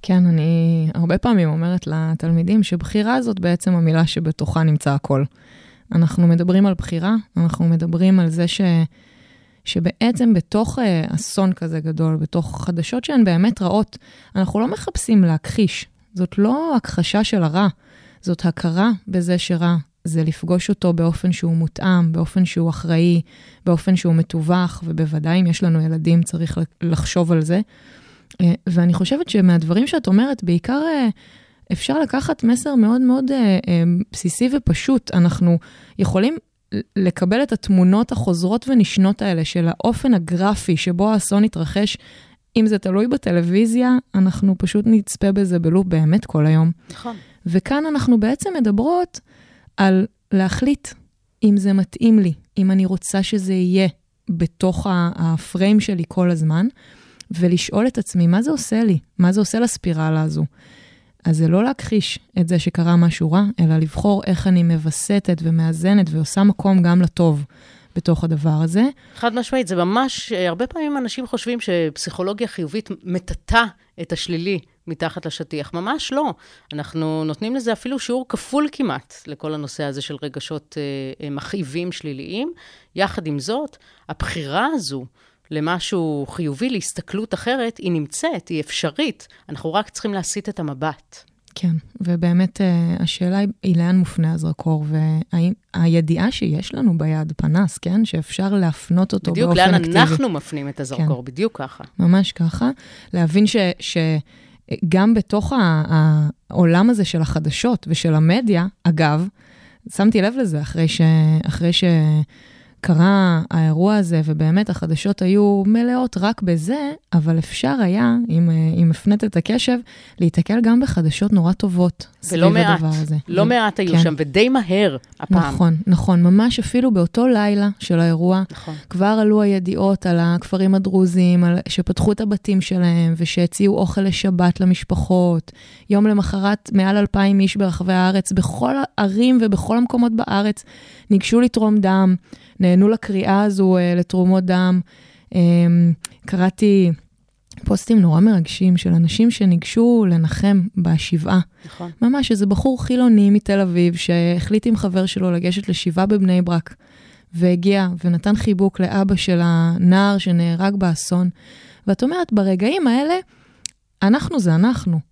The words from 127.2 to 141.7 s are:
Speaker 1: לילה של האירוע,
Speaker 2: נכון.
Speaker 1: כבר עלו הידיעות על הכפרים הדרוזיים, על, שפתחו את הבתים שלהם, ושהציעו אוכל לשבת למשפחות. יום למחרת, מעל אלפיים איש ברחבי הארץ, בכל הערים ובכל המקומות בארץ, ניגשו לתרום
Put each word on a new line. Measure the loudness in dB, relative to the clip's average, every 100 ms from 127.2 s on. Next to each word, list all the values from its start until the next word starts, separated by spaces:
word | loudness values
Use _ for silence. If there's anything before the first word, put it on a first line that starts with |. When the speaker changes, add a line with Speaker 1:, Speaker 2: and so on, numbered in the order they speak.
| 2
Speaker 1:
לילה | 2 0 0 -2 -4
של | -2 0
האירוע, | 2 2 0 0 -2
Speaker 2:
נכון. | -10 -14 -16 -10
Speaker 1:
כבר | -2 0 2
עלו | 2 4
הידיעות | 2 0 -2 -2 0 0 0
על | 0
הכפרים | 2 0 -2 -2 2 2
הדרוזיים, | 2 2 2 2 4 4
על, | 2 0 -2
שפתחו | -6 -4 0 0
את | 0
הבתים | -2 -4 0 -2
שלהם, | 0 0 2 2 0 0
ושהציעו | -2 0 -2 2 0 2
אוכל | -2 0
לשבת | -2 0 -2 2 2 2
למשפחות. | 0 0 -2 -4 0 2 2 0 -4 -20 -20 -20 _
יום | 2 2
למחרת, | 2 0 -2 -2 -2 -2
מעל | 0 2 0
אלפיים | 0 0 2 2
איש | 2 0
ברחבי | -2 -2 -2
הארץ, | 0 2 0 -2
בכל | -2 -2 -2 -2 -2 -4 -2
הערים | -2 0 2 4
ובכל | 2 0 0 -2
המקומות | 0 0 0 0
בארץ, | -2 -2 -2 -4 -10 -20 -20 -20 _
ניגשו | 0 2 2
לתרום | 2 2 2